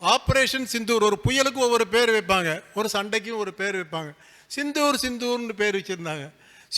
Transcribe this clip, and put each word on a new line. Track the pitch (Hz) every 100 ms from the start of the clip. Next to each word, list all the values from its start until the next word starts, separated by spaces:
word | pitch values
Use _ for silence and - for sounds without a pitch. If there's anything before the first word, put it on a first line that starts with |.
ஆபரேஷன் | 175 247 - 262 262 269 240
சிந்தூர். | 233 220 226
ஒரு | 208 202
புயலுக்கு | 240 269 269 262 240
ஒவ்வொரு | 233 202
பேர் | 226 240
வைப்பாங்க, | 220 180 190 165 165 -
ஒரு | 202 214
சண்டைக்கும் | 202 208 220 208 226
ஒரு | 196
பேர் | - 196 190
வைப்பாங்க. | 160 165 151 147 - - - -
சிந்தூர், | 294 294 294 262
சிந்தூர்னு | 254 240 240 240 233
பேர் | 202 208 196
வச்சிருந்தாங்க. | - 180 165 151 143 - - - -